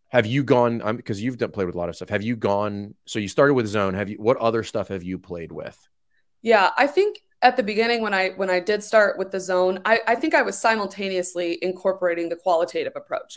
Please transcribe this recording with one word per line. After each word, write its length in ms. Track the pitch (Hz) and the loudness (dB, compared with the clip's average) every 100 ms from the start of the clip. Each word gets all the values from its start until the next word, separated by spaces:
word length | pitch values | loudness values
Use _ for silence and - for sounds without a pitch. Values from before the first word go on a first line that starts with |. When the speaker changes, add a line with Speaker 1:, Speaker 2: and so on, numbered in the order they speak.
| _ | _
Speaker 1:
have 180 | 123 107 | 0 2
you 180 | 135 | -2
gone, 380 | 131 123 120 117 | 2 4 4 0
um, 200 | 107 117 | -4 -6
'cause 180 | - 101 | -6 -4
you've 180 | 120 123 | -6 -4
done, 140 | 107 | -6
played 140 | 104 92 | -4 -6
with 100 | 87 | -4
a 20 | |
lot 120 | 87 | -6
of 60 | 82 | -8
stuff. 120 | 87 | -6
Have 140 | 104 | -4
you 140 | 107 117 | -4 -2
gone, 580 | 107 101 104 101 101 - - | 0 0 -2 -6 -10 -16 -8
so 140 | 113 | -6
you 80 | 98 | -2
started 260 | - 143 | 4 4
with 140 | 135 107 | 4 2
zone. 260 | 107 98 | 0 0
Have 160 | 95 101 | -2 -4
you, 80 | 104 | -2
what 200 | 107 131 | 0 2
other 260 | 113 113 | 2 0
stuff 240 | 107 110 95 | -2 -6 -4
have 160 | 95 | -6
you 160 | 90 90 | -6 -10
played 320 | - 87 82 | -8 -12 -10
with? 260 | 80 - - _ _ _ _ _ _ | -12 -14 -16 _ _ _ _ _ _
Speaker 2:
Yeah, 300 | 226 220 185 - | 2 4 4 4
I 100 | 285 | 2
think 340 | 359 415 - _ _ | 2 0 -2 _ _
at 160 | 247 254 | 4 4
the 60 | |
beginning 380 | 208 208 233 233 | 0 0 0 0
when 120 | 220 | 0
I, 160 | 190 190 | 0 -2
when 200 | 185 190 | -2 0
I 120 | 180 | 0
did 220 | 175 208 | 0 -2
start 340 | - 220 202 190 | 2 4 4 0
with 140 | 190 | -4
the 80 | 190 | -6
zone, 420 | 185 180 185 190 | -2 2 2 2
I, 160 | 214 226 220 | 2 2 4
I 80 | 240 | 0
think 180 | 320 | 2
I 100 | 311 | 2
was 140 | 214 196 | 2 2
simultaneously 1000 | - 220 196 202 196 185 175 175 175 170 | 2 2 -2 -6 -4 -2 -2 -2 -4 -2
incorporating 680 | 185 185 196 185 180 170 170 | -4 -2 -2 0 -2 -2 -4
the 60 | 165 | -4
qualitative 560 | 185 165 170 165 135 - | 0 2 0 -2 -6 -8
approach 400 | - - - | -8 -8 -8